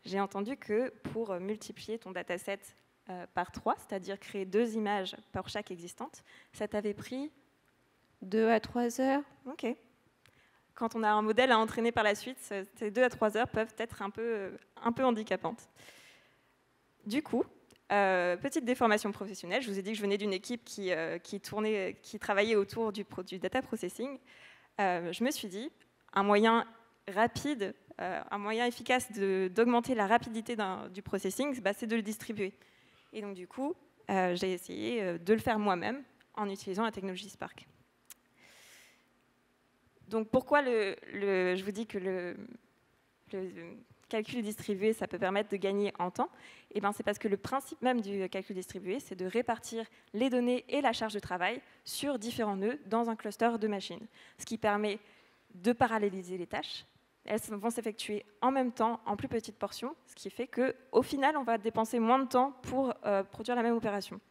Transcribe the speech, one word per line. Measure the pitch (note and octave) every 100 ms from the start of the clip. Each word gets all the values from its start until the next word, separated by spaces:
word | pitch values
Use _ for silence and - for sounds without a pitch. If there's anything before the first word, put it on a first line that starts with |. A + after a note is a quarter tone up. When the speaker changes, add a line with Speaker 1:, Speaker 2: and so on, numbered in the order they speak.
Speaker 1:
J'ai | - F#3+
entendu | G3 G3 G#3 C#4
que | - G#3+ B3+ -
pour, | - A3 A3+
euh, | F#3
multiplier | F#3 G#3+ - G#3+ - A3+
ton | -
dataset, | F3+ F3+ F3+ - G3 - - _ _ -
euh, | F#3 F3
par | - F3+
trois, | - - -
c'est-à-dire | - G3 F#3 G3
créer | - G3+
deux | F#3+ F#3+ A#3+
images | A3 G#3 G#3 F#3 - -
pour | G3 F#3
chaque | G#3+ G#3
existante, | F3+ E3+ - C4+ - - - -
ça | - G#3+
t'avait | G#3 G#3
pris | G#3 - B3+ D4 _ _ _ _ _ _ _ _ _
Speaker 2:
Deux | F#3+ G#3+ A3
à | A3+
trois | - A#3+ A#3+ A#3
heures. | C4 C4+ D4 - B3+
Speaker 1:
Ok. | D4+ A3+ B3+ _ _ _ _ _ _ _ _ _
Quand | - A3+ A3+
on |
a | G#3+
un | G#3+
modèle | G#3+ A3 B3+
à | A3+
entraîner | A3 A#3 A#3
par | A#3
la | G#3+
suite, | G#3 - C4
ce-, | - G3 F#3+ -
ces | G#3+
deux | G#3
à | B3+
trois | A#3+ G#3+ G#3
heures | B3
peuvent | A3+ A3+ -
être | A#3 -
un | G3
peu, | G#3
euh, | A#3 A3 F#3+ G3 _ -
un | A#3
peu | A#3+
handicapantes. | C4 A3+ G#3+ F#3+ - A#3 - _ - - - - _ _ _ _ _ _ _ _ -
Du | A#3
coup, | D4+ A#3+ - - _ - _
euh, | G#3 G3 F#3 F3 F3
petite | B3+ D#4+
déformation | A#3+ B3 A#3 G#3 G#3+
professionnelle, | - G3 G3 F3 G#3
je | B3
vous | G3
ai |
dit | F#3+
que | A3
je |
venais | G3+ G3+
d'une | G#3
équipe | F#3+ - A#3+
qui, | - - F#3+
euh, | E3 E3 E3
qui | - G3+
tournait, | - G#3 G#3+ G#3+ F#3 G3
qui | - A3
travaillait | - G3+ G#3+ A3
autour | G3+ - A3+
du | G3+
pro-, | G3 -
du | F#3 F#3
data | F#3+ C4
processing. | C4 A3+ F3+ - B3 C4+ _ - - - _ -
Euh, | G3+ F3+ E3+
je | F3+
me | A#3+
suis | D4+ G#3+
dit, | F#3 C4+ _ _ _ _
un | -
moyen | G3 G#3 A3+ A3+ - - - _ -
rapide, | F#3+ A#3 - C#4 D4 G3 - _ -
euh, | F3+ F3+ -
un | G3+
moyen | G3+ A3
efficace | A#3+ A#3+ A#3 B3+ B3
de, | G#3 G3 F#3+ F#3+
d'augmenter | F3+ A#3 A#3+ A#3+
la | B3 G3
rapidité | F#3+ - A3+ A3 A#3
d'un, | G3+ F#3 -
du | F#3
processing, | - G3 F#3+ F#3 C#4+ B3+
bah, | F#3+
c'est | G3+ A3+
de |
le | A3+
distribuer. | G#3+ G#3 - G#3+ F#3+ - - _ _ _ _
Et | -
donc, | G3+
du | F#3+ F3+
coup, | - C#4 F4+ _ _ -
euh, | G3 F#3
j'ai | F3+ F#3+
essayé, | F3+ - F3+ - A#3+
euh, | F#3+ E3+
de | E3+
le | A3
faire | A#3 A3
moi-même | G#3 F3+ G3 C4 C#4 _ _
en | - G#3
utilisant | G3 - F#3
la | A3+
technologie | G#3 F#3+ F#3 G3
Spark. | - F#3+ - - _ _ _ _ - _ _ - - - - - _ _ _ _ _ _ _ _ _ _ _ -
Donc, | A3 A3
pourquoi | C4 B3+ D4
le, | C4+ A#3 G3 - -
le, | - G3+ F#3+ F#3 F#3
je |
vous | F#3+
dis | G3 A3+
que | G3+
le, | F#3 F#3 F3 F3 - - _ _ _ _ _ _ _
le | G3 F#3 F3+ E3+ G#3+ - - _
calcul | A3+ G#3+ B3
distribué, | G#3+ G#3 - G3 G#3
ça | A3 G3
peut | F3
permettre | F#3 G3 G#3
de | G3+
gagner | F#3+ G3 G3+ -
en | F3+
temps ? | - C#4+ - - - -
Eh | G#3
ben, | G3+
c'est | G#3
parce | - G#3
que | A3
le | G3
principe | - C4 - -
même | B3 B3
du | G3+ G3+ F#3
calcul | F#3+ F#3+
distribué, | F#3+ F#3 F#3+ F3+ A3
c'est | -
de | F#3
répartir | F#3 A3 B3 A3+ - A3+ A3+ - _
les | G3+ C4
données | B3 A#3+ B3 -
et | C#4
la | C#4
charge | A3+ A3
de | G#3
travail | - F3+ F3+ B3 - -
sur | - - C#4 C4
différents | G#3+ A#3+ G#3+ G3
nœuds | G3+ C#4+ A#3
dans | A3 A#3
un | A3
cluster | G#3+ G3+ A3+ A#3
de | G#3+
machines, | G#3 F#3 E3+ - - - _
ce |
qui | - A3+
permet | G#3+ G#3 G#3+ G#3 - - _ _ _
de | F#3 F#3
paralléliser | A#3 B3 A3 G#3 F#3+ F3 F#3
les | F3
tâches. | - - - - _ _ _
Elles | - G#3+ -
vont | G3+ G#3+
s'effectuer | A#3 A3+ G#3 - G#3 - _
en | B3
même | C4+ B3+
temps, | A#3 A3+ A#3 -
en | G3+
plus | C4+
petites | A#3 A3 G3+
portions, | G3+ - B3+ D#4+
ce | _
qui | - -
fait | - A#3+
qu'au | - C4 - - -
final, | B3+ C#4 C#4 D#4
on |
va | A#3+ A#3
dépenser | A3+ A3 A3 B3
moins | A3+ C4
de | C4
temps | B3 C4 C4
pour, | - B3+ C4+ - -
euh, | G3
produire | G3 - A3 B3
la |
même | A#3
opération. | A#3 A3 G3+ F#3+ F#3+ _